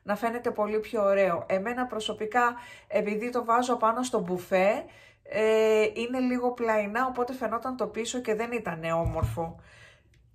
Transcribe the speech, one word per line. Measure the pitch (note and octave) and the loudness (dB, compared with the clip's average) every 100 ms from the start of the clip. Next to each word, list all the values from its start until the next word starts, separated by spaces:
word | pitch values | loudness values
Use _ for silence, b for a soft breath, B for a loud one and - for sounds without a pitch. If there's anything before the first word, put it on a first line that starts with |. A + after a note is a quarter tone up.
να | F#3 G3+ | -6 -2
φαίνεται | A#3 A#3+ B3 | -2 -2 -4
πολύ | G#3+ G#3 G#3+ | 0 0 0
πιο | G#3+ A3+ | -2 0
ωραίο. | G3 G3 F#3 E3 - | 4 4 4 2 0
Εμένα | F#3+ G#3 B3 B3 | -2 -2 -4 -4
προσωπικά, | A3 G#3+ G#3 G#3+ A#3+ - B3 B B - | -4 -6 -4 -2 2 2 0 B B -2
επειδή | G#3 G3+ G#3 B3 | 0 0 -2 -2
το | B3 | -2
βάζω | A3+ A#3+ B3+ A#3 | 2 2 2 2
πάνω | A3+ A#3 | 2 2
στο | B3+ A3 | 0 -2
μπουφέ, | F3 F3+ - F#3 F#3+ C4 - B B B | 0 -4 0 4 4 2 -4 B B B
ε, | - G#3 A3 A3 A3 G#3+ G#3+ | -6 0 4 4 6 4 4
είναι | A3 A#3+ C4 | 0 -4 0
λίγο | B3+ B3 B3 | 0 0 0
πλαϊνά, | B3 A#3 G#3+ G3+ A3+ C4 | 0 0 2 0 -2 -2
οπότε | B3 B3 | -2 -4
φαινόταν | B3+ A3+ A#3 C4 B3+ | -4 -4 -4 -4 -4
το | G#3+ | -4
πίσω | G#3+ A#3 B3+ | -4 -6 -4
και | A#3+ | -2
δεν | G#3 A#3 | -2 -2
ήταν | A#3 F3+ E3 | -4 -4 -6
όμορφο. | E3 E3 E3 D#3+ - E3+ E3 - B B B B B _ _ | -2 0 0 0 -2 -2 -6 -8 B B B B B _ _